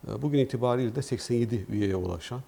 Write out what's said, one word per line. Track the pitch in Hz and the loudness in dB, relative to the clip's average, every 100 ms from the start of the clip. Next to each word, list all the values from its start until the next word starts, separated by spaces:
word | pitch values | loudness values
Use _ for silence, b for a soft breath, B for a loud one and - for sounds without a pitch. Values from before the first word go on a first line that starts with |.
| - | -6
e, | 107 | -4
bugün | 143 143 | 2 4
itibariyle | 127 123 123 123 123 | 4 2 2 2 0
de | 120 | -2
seksen | 127 120 - | -4 -4 0
yedi | 120 117 110 95 | 0 2 0 -2
üyeye | 104 101 95 | 0 2 2
ulaşan | 90 85 - 123 | -2 -4 -6 -10